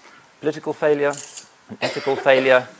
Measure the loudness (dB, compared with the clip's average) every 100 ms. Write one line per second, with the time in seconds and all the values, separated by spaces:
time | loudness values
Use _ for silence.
0 | -20 -20 _ _ -6 -6 -8 -4 0 0
1 | -2 -4 -10 -18 -20 _ -20 -10 -8 -6
2 | -4 0 2 4 6 4 2 -10